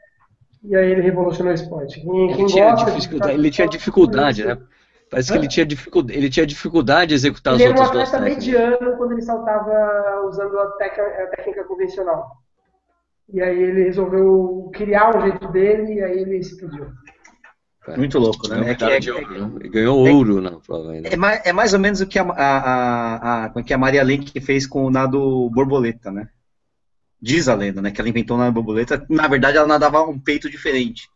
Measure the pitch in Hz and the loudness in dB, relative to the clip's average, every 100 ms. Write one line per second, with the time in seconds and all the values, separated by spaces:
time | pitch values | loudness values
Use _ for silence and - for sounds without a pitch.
0 | _ _ _ _ _ _ 208 190 185 185 | _ _ _ _ _ _ -2 2 4 2
1 | 180 180 180 180 180 160 - 165 139 - | 2 0 -2 -2 -2 -2 -6 -10 -12 -10
2 | 170 185 185 190 196 190 214 233 220 - | -4 0 0 2 4 6 6 6 2 -2
3 | - 156 147 143 147 - 170 160 - 190 | -4 -4 -2 0 0 2 0 -2 0 4
4 | 147 135 143 110 110 123 - _ _ _ | 6 4 0 0 -4 -6 -12 _ _ _
5 | _ 127 127 170 147 170 151 147 - 349 | _ -4 0 0 0 0 0 -4 -2 0
6 | 120 143 139 160 156 143 160 165 123 156 | 0 0 0 0 0 -2 -2 0 2 2
7 | 170 147 143 - 202 233 254 262 262 247 | 4 2 0 -2 0 4 6 6 2 2
8 | 262 269 254 285 233 240 240 247 247 240 | 0 0 -2 -2 0 2 2 0 -2 -2
9 | 240 233 233 226 226 214 214 214 208 208 | -4 -4 -4 -4 -2 -2 0 0 0 0
10 | 202 196 196 196 196 202 202 - 196 - | -2 -2 -4 -6 -4 -2 -4 -4 -6 -4
11 | 208 190 185 - 202 196 185 185 185 196 | -6 -6 -8 -8 -8 -8 -8 -6 -6 -4
12 | 180 151 - - _ _ _ _ _ _ | -4 -4 -6 -18 _ _ _ _ _ _
13 | _ _ _ 190 180 180 185 190 185 190 | _ _ _ -4 -2 0 0 2 0 0
14 | 190 190 190 190 185 185 - - 202 202 | 0 2 4 4 2 -6 -10 -8 0 4
15 | 220 214 196 190 190 185 196 214 214 208 | 4 4 0 -2 -2 0 2 2 -2 -4
16 | 185 185 190 185 165 - 170 143 131 - | -4 -4 -4 -6 -8 -14 -16 -14 -16 -20
17 | - _ _ _ - _ _ _ - 78 | -20 _ _ _ -20 _ _ _ -10 -4
18 | 139 143 113 107 - 113 117 123 113 135 | 0 2 2 0 -6 -4 -4 -2 0 0
19 | 123 120 - 92 104 - - 110 117 135 | -2 -8 -10 -10 -10 -10 -4 0 4 6
20 | 131 143 110 98 92 82 - 82 80 113 | 8 8 6 2 -2 -10 -10 -10 -8 -10
21 | 160 175 196 214 180 185 226 196 202 190 | -6 -2 0 0 0 0 2 2 2 0
22 | 190 196 180 175 139 135 131 127 123 120 | -2 -2 -2 0 0 2 0 0 0 -2
23 | 117 113 120 117 110 120 120 135 131 139 | -4 -4 -4 -4 -4 -8 -2 0 2 4
24 | 131 143 139 139 135 135 135 143 131 131 | 2 0 -4 -8 -2 -2 -2 -2 0 0
25 | 131 139 135 131 120 117 135 135 117 110 | 0 0 0 0 0 0 0 0 0 -4
26 | 101 98 - _ _ _ _ _ _ _ | -10 -12 -14 _ _ _ _ _ _ _
27 | _ _ 110 165 131 104 101 98 98 101 | _ _ -2 0 2 0 -2 -4 -6 -6
28 | 113 117 107 120 123 117 107 110 120 147 | -4 -4 -2 0 0 0 -2 -2 -2 -4
29 | - 156 151 135 135 151 151 151 147 151 | -2 0 2 2 4 4 4 4 4 2
30 | 160 139 151 147 147 147 160 131 120 113 | 0 -4 -4 -4 -6 -8 -4 -2 -4 -8
31 | - | -20